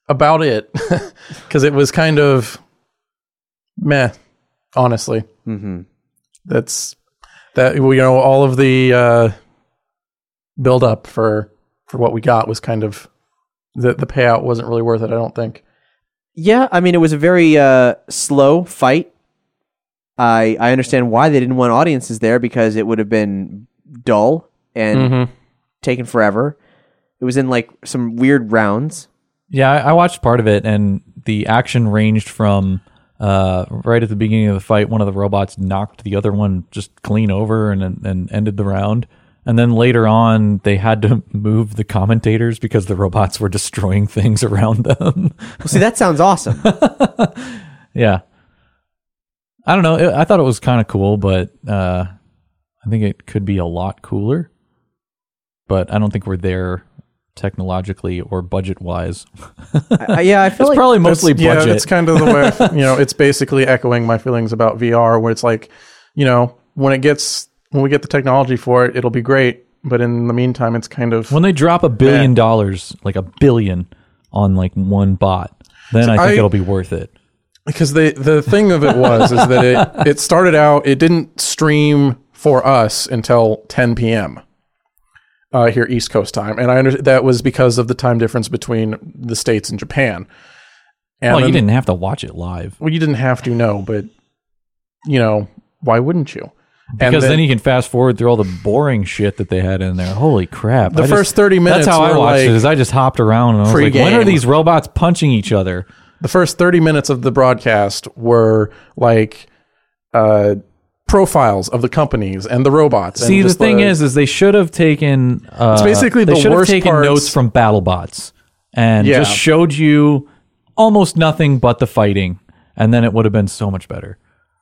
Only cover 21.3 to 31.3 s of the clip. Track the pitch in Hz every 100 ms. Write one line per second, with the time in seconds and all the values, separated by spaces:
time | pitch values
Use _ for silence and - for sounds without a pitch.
21.3 | 143 127 127 123 117 165 135 - 110 113
22.3 | 120 117 123 110 110 107 110 104 110 104
23.3 | 98 92 101 113 _ _ 127 120 104 110
24.3 | 160 - _ _ 117 107 131 127 127 123
25.3 | - _ _ _ _ - 127 117 120 107
26.3 | 104 143 151 _ _ _ _ _ _ 127
27.3 | 131 131 123 - _ - 131 120 117 131
28.3 | 139 110 113 107 104 151 - - _ _
29.3 | _ _ 135 135 143 135 165 175 - 120
30.3 | 120 110 104 110 104 101 98 - - -